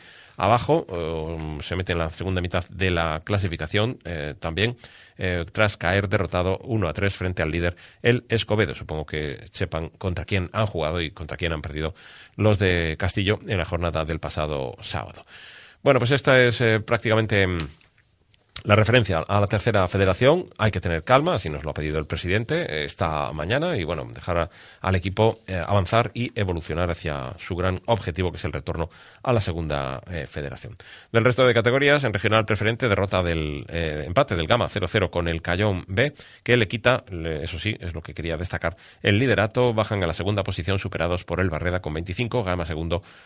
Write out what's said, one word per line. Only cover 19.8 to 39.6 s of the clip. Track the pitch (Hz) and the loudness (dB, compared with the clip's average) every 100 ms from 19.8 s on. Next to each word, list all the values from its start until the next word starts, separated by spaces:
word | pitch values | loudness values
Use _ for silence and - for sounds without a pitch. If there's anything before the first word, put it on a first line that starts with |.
| 90 | 2
federación. | 98 95 92 127 180 - - | 4 2 4 4 4 0 -2
Hay | 104 | 0
que | 92 | 0
tener | 90 82 | 0 -2
calma, | - 131 165 156 | 4 4 4 0
así | 80 | -2
nos | 73 | -6
lo | 76 | -6
ha | |
pedido | 73 76 78 | -4 -2 -2
el | |
presidente, | 76 78 87 104 113 160 | -4 -4 -2 -2 0 -4
eh, | - 78 | -4 -4
esta | 71 - 82 76 64 | -6 -2 -2 0 -4
mañana, | 76 82 131 175 135 | -4 -2 -2 -2 -2
y | |
bueno, | 78 82 60 | -4 -4 -8
dejar | 58 - 85 | -10 -2 0
a, | 82 - - - | -2 -6 -20 -4
al | 92 92 | 0 0
equipo, | 98 95 110 - - | 0 2 2 0 -6
eh, | 92 - | -6 0
avanzar | 101 87 113 120 | 0 2 2 2
y | 117 120 - | -2 -4 -2
evolucionar | 95 85 78 80 87 | -2 -2 -2 -2 0
hacia | 85 82 71 64 - | -2 -4 -6 -6 -10
su | - 87 | -8 -2
gran | 92 92 - | -2 -2 0
objetivo, | 113 - 82 90 | 0 0 -2 -2
que | 82 | -2
es | |
el | 80 | -6
retorno | 71 87 82 78 - - - | -6 -6 -4 -6 -8 -20 -6
a | 135 | 0
la | 117 | 2
segunda, | 90 85 80 73 65 65 - | 0 -2 -2 -2 -4 -8 -8
eh, | 87 67 | -10 -8
federación. | - 71 64 - - - - - | -8 -8 -10 -14 -16 -20 -20 -2
Del | 113 | 4
resto | 117 123 127 | 4 6 6
de | |
categorías, | 113 113 135 143 147 | 6 4 4 4 4
en | 131 | 2
regional | 101 110 110 | 0 2 2
preferente, | 104 104 104 120 123 | 2 0 0 0 0
derrota | 92 101 92 | 2 2 2
del, | 87 80 76 71 - | 2 0 -2 -6 -6
eh, | 85 80 76 73 | -4 -2 -4 0
empate | 90 147 87 | 0 2 0
del | 78 | 2
Gama | 117 87 | 0 0
cero | 104 87 | -2 0
cero | 110 85 | 2 0
con | 87 85 | 0 -2
el | 82 | -2
Cayón | 90 90 107 90 - | -2 0 0 0 -2
B, | 98 143 - - - | 0 0 -2 -18 -6
que | - 120 | 2 2
le | 107 | 2
quita, | 117 123 127 - | 2 2 2 -2
le, | 87 82 76 | -8 -4 -4
eso | 73 87 | -6 -6
sí, | 107 - | -6 -6
es | 87 | -8
lo | 82 | -10
que | - | -10
quería | - 82 80 | -8 -6 -4
destacar, | 90 - 85 - - - | -4 -4 -4 -4 -12 -4
el | 110 101 | 2 4
liderato. | 131 98 104 127 | 4 4 2 2